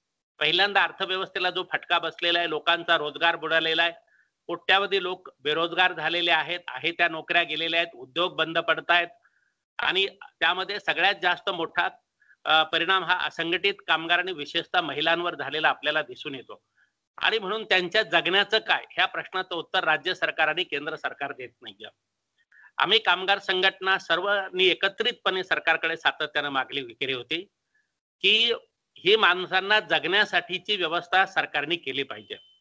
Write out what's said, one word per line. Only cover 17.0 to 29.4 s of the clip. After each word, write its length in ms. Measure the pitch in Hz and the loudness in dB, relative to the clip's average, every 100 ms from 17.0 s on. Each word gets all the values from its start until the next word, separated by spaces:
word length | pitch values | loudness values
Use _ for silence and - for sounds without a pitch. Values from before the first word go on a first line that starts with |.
| _ - | _ -4
आणि 220 | - 220 | -2 0
म्हणून 240 | 190 220 | -4 -4
त्यांच्या 400 | 214 185 175 220 | 0 0 2 -2
जगण्याचं 560 | 214 170 156 196 202 220 | 2 0 2 2 2 0
काय, 260 | 196 143 - | 0 -2 -2
ह्या 140 | - 185 | -2 -2
प्रश्नाचं 500 | 165 147 185 180 170 | -2 -8 -6 -6 -8
उत्तर 280 | - 185 | -2 0
राज्य 300 | 160 151 170 | 2 2 0
सरकार 340 | 185 156 - 151 | -2 -2 0 0
आणि 160 | 156 | 0
केंद्र 320 | 180 143 151 156 | -4 -4 -6 -6
सरकार 360 | 127 - 139 | -8 -8 -10
देत 180 | 135 120 _ | -10 -16 _
नाहीये. 280 | 113 98 104 _ _ _ _ _ _ _ - - | -20 -18 -20 _ _ _ _ _ _ _ -10 -2
आम्ही 220 | 151 226 | 2 2
कामगार 400 | 196 180 190 202 | 4 2 2 0
संघटना 580 | - 185 190 190 190 185 | 0 2 2 0 0 0
सर्वांनी 680 | - 170 202 202 190 185 185 | 0 -2 0 0 -2 2 2
एकत्रितपणे 800 | 165 190 196 240 185 190 185 | 4 0 0 -4 -2 -2 -2
सरकारकडे 540 | 180 151 165 160 165 165 | -2 -2 0 0 0 0
सातत्यानं 520 | 143 - 151 151 143 | -2 -2 -4 -4 -2
मागणी 440 | 135 131 139 120 | -2 -4 -6 -8
केली 200 | 113 135 | -8 -6
होती 300 | 127 120 160 202 _ _ _ _ _ _ _ | -6 -6 -8 -10 _ _ _ _ _ _ _
की 320 | 196 220 233 220 _ _ _ - | 2 2 2 -4 _ _ _ -2
ही 180 | 180 220 | 2 4
माणसांना 640 | 185 180 | 4 2